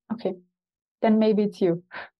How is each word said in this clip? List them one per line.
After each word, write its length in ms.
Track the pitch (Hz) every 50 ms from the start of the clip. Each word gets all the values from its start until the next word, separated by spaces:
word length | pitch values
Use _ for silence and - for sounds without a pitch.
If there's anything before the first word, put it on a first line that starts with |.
| _ -
Okay. 340 | 220 - - 190 180 - _ _ _ _ _ _ _ _ _ _ _ -
Then 180 | - 226 214 220
maybe 220 | 220 220 208 208
it's 180 | 208 208 - -
you. 240 | 196 175 170 175 - _ - - - - _